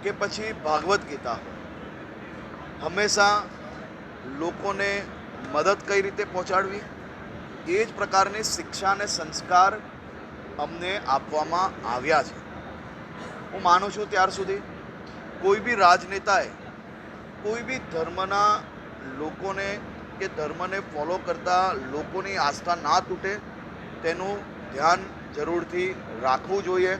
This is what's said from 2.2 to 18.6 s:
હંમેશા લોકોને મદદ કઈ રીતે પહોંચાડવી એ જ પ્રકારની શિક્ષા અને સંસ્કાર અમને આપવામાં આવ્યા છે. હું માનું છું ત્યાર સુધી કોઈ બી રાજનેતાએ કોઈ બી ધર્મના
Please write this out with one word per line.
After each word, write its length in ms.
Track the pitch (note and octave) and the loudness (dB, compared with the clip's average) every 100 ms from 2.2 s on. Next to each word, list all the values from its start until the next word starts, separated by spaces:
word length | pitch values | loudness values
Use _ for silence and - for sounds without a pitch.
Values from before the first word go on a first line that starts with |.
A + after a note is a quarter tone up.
| - - - - - - | -12 -12 -12 -12 -12 -6
હંમેશા 560 | D#3 F3+ G#3 G3+ G3+ G#3 F#3 - - - - - - - B2 C#3 | -4 2 2 6 6 6 0 -12 -14 -12 -14 -14 -14 -12 -10 -4
લોકોને 520 | E3 F3 G3 G3 G3+ G3+ F#3+ - - - - | -4 -2 -4 0 0 0 -4 -10 -12 -12 -2
મદદ 280 | D3 D#3+ G3+ - | 4 4 4 4
કઈ 140 | G3 | 2
રીતે 220 | G3 G3+ | 2 -2
પહોંચાડવી 640 | G#3 F#3 F3+ F#3 F#3+ G3+ - - - - - - - - - | -2 -2 2 2 2 -4 -8 -12 -14 -14 -12 -12 -12 -10 0
એ 160 | F#3 A3+ | 2 2
જ 40 | - | 0
પ્રકારની 460 | G3 F#3+ G3 G#3 | 4 6 4 2
શિક્ષા 480 | G#3+ - - - F#3+ | -2 -4 -6 -2 0
અને 160 | G3 G#3 | 2 0
સંસ્કાર 640 | - D#3+ D#3 - F3+ F#3+ G#3+ - - - - - - - - | -4 -4 -8 6 8 8 6 -8 -14 -14 -14 -14 -14 -12 -6
અમને 340 | D3+ E3 F3 G3+ - | -6 -4 -4 -2 2
આપવામાં 840 | C3+ - D3+ D#3 E3 F#3+ - G#2+ | 2 2 -2 2 2 2 0 -4
આવ્યા 300 | B2 C3+ D#3 | -2 4 4
છે. 160 | - - - - - - - - - - - - - | 4 -6 -12 -12 -12 -12 -14 -14 -14 -12 -12 -12 -8
હું 160 | F#3+ | 0
માનું 260 | F3+ F3 G3+ | 6 6 6
છું 140 | G3 G#3 | -2 0
ત્યાર 200 | G3+ F#3+ | 4 4
સુધી 320 | F#3+ F#3 G3 - - - - - - - - | 2 -2 -4 -4 -12 -14 -14 -14 -14 -14 0
કોઈ 180 | F#3+ G#3 | 4 4
બી 140 | G#3 A3+ | 4 8
રાજનેતાએ 760 | F3+ F3+ F3 G3 G#3 F#3+ B2 - - - - - - - - - | 10 8 6 -4 2 2 2 -6 -14 -14 -16 -16 -14 -14 -14 -8
કોઈ 200 | G#3 A#3 | -4 -4
બી 160 | A3+ C4 - | -2 -6 -4
ધર્મના 580 | D#3+ D#3+ F3 F#3+ G3+ G#3 G#3 | -4 -2 -2 2 6 6 4